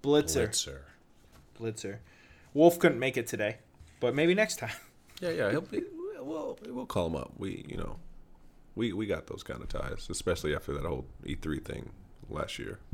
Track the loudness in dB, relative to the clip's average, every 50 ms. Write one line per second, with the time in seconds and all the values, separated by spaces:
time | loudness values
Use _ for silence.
0 | 4 6 6 6 6 6 2 2 2 2 0 -2 -2 -2 -8 -14 -16 -20 -20 -20
1 | -20 -20 -20 -20 -20 -20 -20 -20 -20 -20 -12 -6 -6 -4 -4 -4 -8 -8 -8 -10
2 | -14 -20 -20 -20 -20 -20 -20 -20 -20 -4 6 10 10 10 10 10 6 6 6 6
3 | 0 0 0 0 -2 -2 -2 0 0 -2 -2 -4 -14 -20 -20 -20 -20 -20 -6 0
4 | 0 2 4 6 6 6 6 6 4 2 0 -6 -4 -6 -8 -10 -14 -20 -20 -20
5 | -20 -20 -14 -6 -4 -2 0 2 2 2 2 2 0 -2 -4 -4 -4 -4 -10 -10
6 | -8 -8 -8 -8 -8 -6 -6 -4 -4 -6 -8 -8 -12 -10 -8 -8 -8 -2 0 0
7 | 0 0 0 -4 -4 -8 -8 -8 -6 -6 -6 -6 -8 -8 -6 -6 -6 -6 -8 -10
8 | -12 -14 -16 -16 -18 -20 -20 -20 -20 -20 -20 -20 -20 -12 -4 -2 -2 -2 0 -2
9 | 0 0 -2 -2 -2 -10 -10 -10 -8 -10 -10 -8 -6 -6 -4 -4 -4 -4 -6 -6
10 | -6 -6 -6 -2 0 0 0 2 2 0 0 0 -2 -4 -4 -2 -2 -2 -2 -2
11 | -4 -8 -12 -14 -8 -6 -6 -4 -2 -2 -2 -2 -4 -6 -8 -8 -8 -10 -14 -16
12 | -20 -20 -18 -18 -14 -10 -4 -4 -4 -4 -4 -8 -8 -8 -8 -10 -14 -20